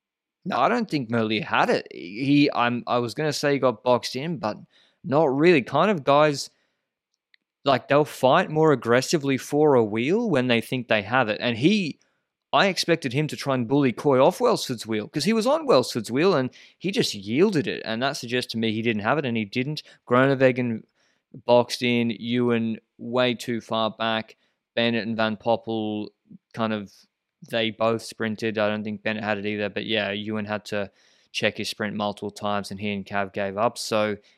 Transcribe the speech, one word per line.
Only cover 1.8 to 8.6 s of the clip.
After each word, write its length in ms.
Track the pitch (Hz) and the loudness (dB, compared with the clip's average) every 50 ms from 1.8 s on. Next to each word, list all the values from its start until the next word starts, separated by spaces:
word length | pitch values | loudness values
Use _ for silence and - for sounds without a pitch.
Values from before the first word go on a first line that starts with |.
| - - - | -2 -6 -12
He, 580 | 62 71 87 101 110 139 135 143 143 143 - - | -14 -14 -12 -10 -4 0 2 4 4 4 4 2
I'm, 300 | - 120 120 123 120 - | 2 0 0 0 -2 -2
I 120 | - 113 123 | -2 -2 -2
was 160 | 120 117 - | -2 -2 -4
gonna 180 | - 156 151 139 | -4 -4 -4 -2
say 200 | - - 143 143 | -2 0 0 0
he 60 | 135 | 2
got 260 | 127 127 117 - - | 2 0 0 0 2
boxed 320 | 123 123 117 - - - | 2 2 2 0 -2 -8
in, 220 | 127 143 170 170 117 | -8 -6 -6 -6 -4
but 180 | - 107 104 - - - _ _ _ _ _ _ - | -4 -6 -6 -8 -12 -20 _ _ _ _ _ _ -6
not 300 | - 131 151 165 139 127 | 0 2 2 2 2 2
really. 260 | 139 156 180 180 139 110 | 4 4 6 6 4 2
Kind 280 | - 139 143 175 208 | 0 0 0 2 2
of 120 | 208 156 131 | 0 0 2
guys, 460 | 143 139 147 151 156 143 131 - - _ _ _ _ _ _ _ _ _ _ _ _ _ _ _ _ _ _ _ _ _ _ - | 2 4 4 4 4 2 -2 -6 -10 _ _ _ _ _ _ _ _ _ _ _ _ _ _ _ _ _ _ _ _ _ _ 0
like, 240 | 139 135 123 - - | 2 2 2 2 2
they'll 160 | 139 147 151 | 4 4 4
fight 460 | - - - - 127 147 175 185 - | 2 0 2 4 4 6 4 4 2
more 220 | 151 156 | 2 4